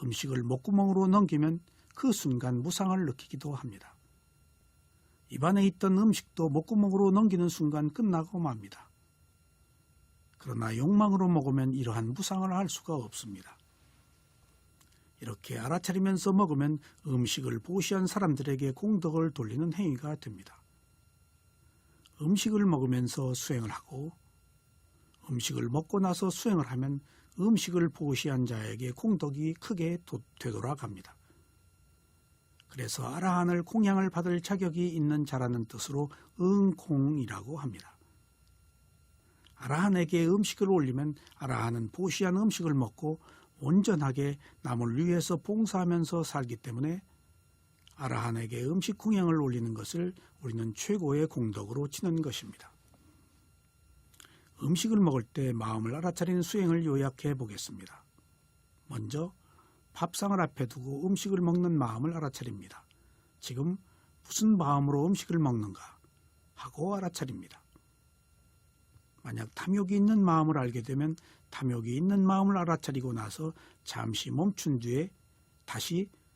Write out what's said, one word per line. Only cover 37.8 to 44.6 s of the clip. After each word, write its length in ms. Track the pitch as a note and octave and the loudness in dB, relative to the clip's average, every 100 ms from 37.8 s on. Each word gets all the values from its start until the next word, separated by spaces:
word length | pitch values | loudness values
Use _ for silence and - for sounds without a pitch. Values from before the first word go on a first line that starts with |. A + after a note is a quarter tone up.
| - _ _ _ _ _ _ _ _ _ _ _ _ _ _ _ _ - | -18 _ _ _ _ _ _ _ _ _ _ _ _ _ _ _ _ -14
아라한에게 720 | B2+ D3 G3+ F#3 D#3+ F3 E3 | -4 0 4 4 2 4 4
음식을 420 | G3+ G3+ - G3 | 4 2 0 2
올리면 460 | F#3 C3+ B2+ D3 D3 - - | 4 2 0 -4 -6 -14 -12
아라한은 520 | C3+ A#2+ A2+ A#2 A2 | -4 0 0 -2 -4
보시한 460 | - F#3 - F#3 F#3 | -4 -4 0 2 2
음식을 360 | G#3+ - E3 | 2 2 0
먹고 460 | C#3 A#2 - D3+ D#3+ - - _ _ | 2 0 -4 -6 -6 -10 -20 _ _
온전하게 800 | C3+ F3+ G#3 F3 C#3 B2+ C#3+ C#3+ - _ | 2 4 4 2 2 0 -2 -4 -12 _